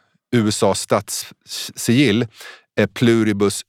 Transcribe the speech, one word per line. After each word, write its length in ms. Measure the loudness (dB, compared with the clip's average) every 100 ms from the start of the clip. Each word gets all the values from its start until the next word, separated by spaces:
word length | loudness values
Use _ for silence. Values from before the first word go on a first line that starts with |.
| _ _ _
U 160 | 0 0
S 140 | 0
A:s 180 | 0 0
statssigill, 1500 | -2 -2 -2 -10 -12 -18 -14 -12 -12 -6 0 2 2 0 -2 -10 -20 -20 _ -2
eh, 80 | -2
pluribus 800 | 2 2 4 2 0 0 -2